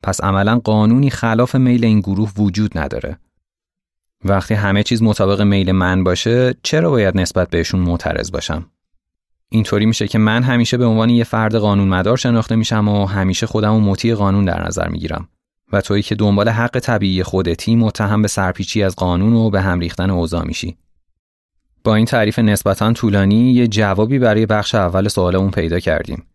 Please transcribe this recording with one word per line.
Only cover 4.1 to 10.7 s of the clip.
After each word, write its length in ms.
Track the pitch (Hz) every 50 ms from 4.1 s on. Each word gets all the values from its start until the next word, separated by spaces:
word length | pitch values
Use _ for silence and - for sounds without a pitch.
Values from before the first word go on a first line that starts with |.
| _ _ -
وقتی 280 | 95 98 95 - - 110
همه 300 | 101 104 98 98 101 104
چیز 200 | - 123 110 113
مطابق 380 | 110 104 - 101 95 101 98
میل 300 | 104 101 101 98 92 92
من 320 | 95 95 90 92 92 95 90
باشه، 500 | 90 90 - - 113 117 123 127 127 123 _ -
چرا 260 | - - 156 165 165
باید 280 | 139 117 104 95 92
نسبت 320 | 98 90 - - 95 87 -
بهشون 300 | - 85 82 - - 95
معترض 520 | 90 85 85 82 - 80 - - - 90
باشم؟ 340 | - 71 - - 78 80 85 _ _ _ _ _ _ _ _ _ _ _ _ _ _ _ _ _
اینطوری 360 | - 110 104 - - 104 107
می‌شه 220 | 110 110 - 107
که 100 | 98 -
من 260 | 110 107 107 110 120 123
همیشه 340 | 131 123 120 117 -